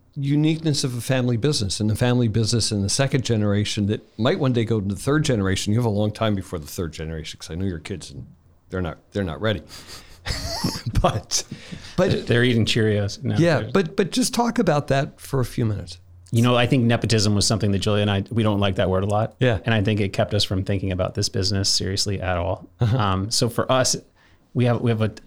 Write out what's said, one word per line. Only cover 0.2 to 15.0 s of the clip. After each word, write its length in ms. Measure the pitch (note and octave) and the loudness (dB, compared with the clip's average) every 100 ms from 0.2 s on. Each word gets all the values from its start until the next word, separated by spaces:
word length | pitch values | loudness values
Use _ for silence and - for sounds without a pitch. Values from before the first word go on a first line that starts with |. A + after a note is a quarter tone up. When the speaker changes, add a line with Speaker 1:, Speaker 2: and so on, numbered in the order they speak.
| C#3 D3 D#3 D#3+ D#3+ C#3 | 0 2 4 2 0 0
Speaker 1:
of 120 | C3+ B2 | -2 -4
a 40 | |
family 360 | - C3 B2 A#2 | -2 0 2 2
business, 440 | A2 A2 G2 - | 2 0 -2 -2
and 100 | G#2+ | 0
the 60 | G#2 | 2
family 320 | B2 B2 A#2 | 2 2 2
business 420 | G#2+ G#2 A#2 - | 2 0 0 0
in 120 | G#2 | 0
the 60 | G2 | 0
second 360 | - C3+ C#3 | 0 0 0
generation 640 | A2 A2 G#2 G2+ G#2 - G2+ | 0 0 2 2 0 0 0
that 140 | G#2 - - | -2 -6 -4
might 200 | A#2+ F#3 | -2 0
one 140 | C3+ | 0
day 120 | A#2+ | 0
go 160 | A2 A2 | 0 0
to 60 | F#2+ | -2
the 80 | |
third 300 | F#2+ - D3+ | -4 0 2
generation. 480 | D3+ A2+ F#2+ F#2+ G2 | 2 2 2 0 0
You 60 | A2 | 0
have 60 | A#2+ | 0
a 20 | |
long 240 | G2+ G#2+ | 0 0
time 220 | - A2 G2+ | 0 -2 -2
before 220 | F2+ E2+ | -4 -8
the 80 | D2 | -8
third 240 | - E2 | -6 -6
generation, 440 | - D#2+ D#2+ D#2 - | -6 -8 -8 -10 -12
'cause 120 | - | -10
I 60 | E2 | -6
know 80 | |
your 160 | F#2+ E2 | -4 -6
kids 320 | - F#2 - | -8 -10 -12
and 120 | C#2 - - _ _ _ | -16 -16 -20 _ _ _
they're 100 | F#2 | -6
not, 160 | E2+ - _ | -4 -6 _
they're 120 | G2+ | -4
not 160 | F#2 D2 | -4 -2
ready. 220 | A2 G2 - - - - - - | -2 -2 -6 -18 -18 -20 -20 -12
<laughs> 80 | - - - - - - - - | -8 -8 -6 -6 -6 -6 -4 0
But, 420 | F3+ - - - - - - - - - | 2 0 -4 -6 -6 -12 -16 -16 -6 0
but 140 | F#3+ | 0
Speaker 2:
They're, 100 | G#3+ | 0
they're 240 | - A#2 | 0 2
eating 200 | B2 A#2 | 4 2
Cheerios. 580 | G#2 A#2+ A2 G#2 G2+ - | 2 2 2 2 -2 -4
No, 140 | B2+ G#2+ | -2 2
Speaker 1:
yeah, 240 | E3+ C3+ | 2 2
Speaker 2:
they're 100 | A2 | 0
Speaker 1:
but, 240 | F#3+ E3 - | 0 0 -2
but 140 | F3+ | 0
just 220 | - A#3 | 0 0
talk 260 | - A#3 B3 | 0 0 2
about 300 | F#3 D3 - | 2 2 2
that 320 | C3+ | 0